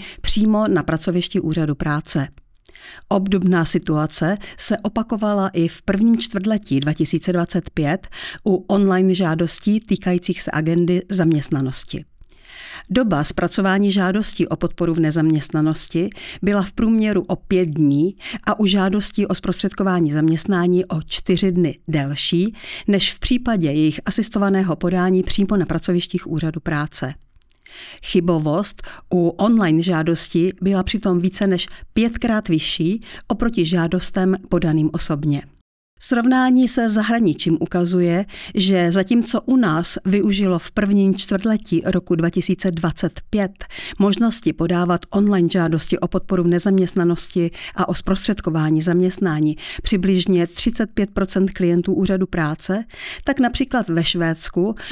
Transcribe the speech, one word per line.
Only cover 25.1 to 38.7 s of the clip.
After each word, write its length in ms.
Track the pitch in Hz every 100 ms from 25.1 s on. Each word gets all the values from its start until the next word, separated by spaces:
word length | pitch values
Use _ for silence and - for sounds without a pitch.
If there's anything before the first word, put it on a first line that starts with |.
| 185
přímo 340 | - - 196 202
na 100 | 156
pracovištích 600 | 160 - 175 - 180 -
úřadu 340 | 156 160 156
práce. 540 | - 151 151 - 131 - - _ - - _ - - - -
Chybovost 760 | 185 175 165 151 160 202 - - - -
u 140 | 180 170
online 540 | 165 202 226 180 160
žádosti 720 | 175 160 160 165 - 165 180 -
byla 200 | 185 190
přitom 380 | 185 214 196 175
více 260 | 185 - 196
než 220 | 180 - - -
pětkrát 560 | - 226 233 233 214 214
vyšší 540 | 160 - - 165 226 - - -
oproti 380 | 214 226 -
žádostem 720 | 160 175 165 180 - 196 185 190 -
podaným 420 | 175 165 156 151
osobně. 500 | 165 - 147 151 143 - _ _ _ _ _
Srovnání 680 | - 233 240 254 254 254 247
se 220 | - 226
zahraničím 640 | 214 214 233 202 139 165 170
ukazuje, 640 | 170 180 175 180 175 175 202 - -
že 380 | - 190